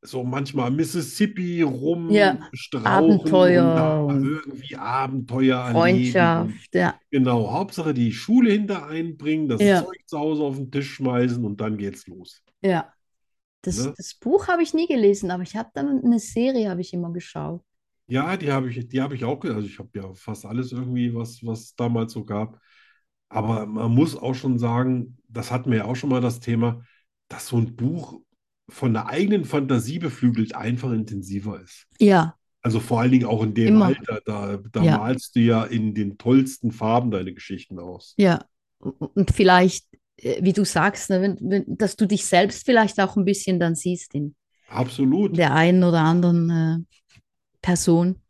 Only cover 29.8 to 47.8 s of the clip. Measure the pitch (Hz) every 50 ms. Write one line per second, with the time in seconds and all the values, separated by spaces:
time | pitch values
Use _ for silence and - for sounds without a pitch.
29.8 | - 113 151 175 170 156 - - - 123 117 113 110 110 - - 104 113 123 120
30.8 | 131 131 117 110 107 101 104 98 92 95 98 98 98 107 95 - 92 - - -
31.8 | _ _ _ _ 226 202 196 180 160 165 - _ _ _ _ _ _ 120 110 113
32.8 | 117 - 127 117 123 127 127 131 123 110 113 107 113 107 104 117 113 113 214 214
33.8 | 208 180 151 - - - 113 107 _ - 107 104 101 101 101 101 101 110 - 113
34.8 | 185 165 151 - 107 120 131 131 - - _ 123 117 117 117 113 113 110 - 117
35.8 | 107 107 101 110 104 98 98 - - 120 127 135 131 131 - - - 117 113 -
36.8 | 113 110 113 120 123 120 104 95 92 92 87 90 - - 98 90 - _ 90 87
37.8 | 87 90 90 95 - - _ - 202 185 170 - - _ _ _ _ _ _ _
38.8 | - - - _ 156 - _ 202 190 - - - 202 185 180 180 185 190 - -
39.8 | _ _ - _ _ _ _ _ - 120 - - - 190 185 208 202 - - 175
40.8 | 160 202 196 - - - 196 185 190 202 190 - - 185 190 202 - - - 185
41.8 | 214 190 - - 220 185 208 190 - - - 175 190 202 - - - - 254 226
42.8 | 208 202 - - 196 190 - 208 190 185 202 196 - - 185 175 175 170 170 165
43.8 | - 180 180 175 - - _ 147 147 147 - _ _ _ _ _ _ _ - 127
44.8 | 127 120 120 - 139 131 139 185 208 196 165 165 175 143 - 156 165 170 180 185
45.8 | 180 175 170 165 156 160 165 175 175 175 170 170 165 165 170 165 160 160 160 165
46.8 | 170 _ _ _ _ _ _ - _ _ _ _ _ _ _ _ - - 180 170